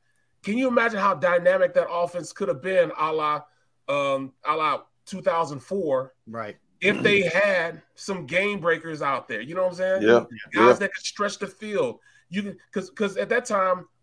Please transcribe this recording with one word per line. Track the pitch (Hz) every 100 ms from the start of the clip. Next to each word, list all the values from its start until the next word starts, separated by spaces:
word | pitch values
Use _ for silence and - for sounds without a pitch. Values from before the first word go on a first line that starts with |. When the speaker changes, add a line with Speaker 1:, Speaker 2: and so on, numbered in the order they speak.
| _ _ _ _
Speaker 1:
Can | 196 233
you | 262
imagine | 233 226 214
how | 196
dynamic | 165 175 175 175 190 180
that | 180 165
offense | 175 175 175 156
could | - 190
have | 143
been, | 180 185 165 -
a | 156
la, | 156 151 147 - _ _ _ -
um, | 143 139 135 135 - 151
a | 160
la | 156 131 - _ -
two | 190
thousand | 185 165 156 143
four, | - 196 160 131 131 _ -
Speaker 2:
Right. | 113 107 - _ _
Speaker 1:
if | 185 202
they | 214 202
had | 175 175 202 185 165 160 _
some | - - 190 135
game | 170 202 202
breakers | 170 165 165 151
out | 147 131 -
there? | 107
You | 131
know | 180
what | 185
I'm | 180
saying? | 185 571
Speaker 3:
Yeah. | 107 120
Speaker 1:
Guys | 104 - -
Speaker 3:
Yeah. | 104 117
Speaker 1:
that | 117 101
could | -
stretch | - - 196 -
the | 196
field. | - 214 196 127 - _ _ _
You | 185
can, | 202 175 _
'cause, | 202 -
'cause | - 208 196
at | 196
that | 165
time, | - 202 190 180 175 _